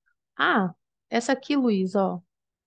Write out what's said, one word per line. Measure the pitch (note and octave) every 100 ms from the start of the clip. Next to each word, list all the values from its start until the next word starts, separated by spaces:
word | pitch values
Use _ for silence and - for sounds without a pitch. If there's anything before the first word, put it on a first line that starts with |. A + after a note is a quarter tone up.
| _ _ _ -
Ah, | D3+ C#4+ F#3 - _ _ _
essa | A#3 A#3
aqui, | C4 - C#4+
Luiz, | B3 G3 F#3 G3+
ó. | F#3+ F3+ - _ _ _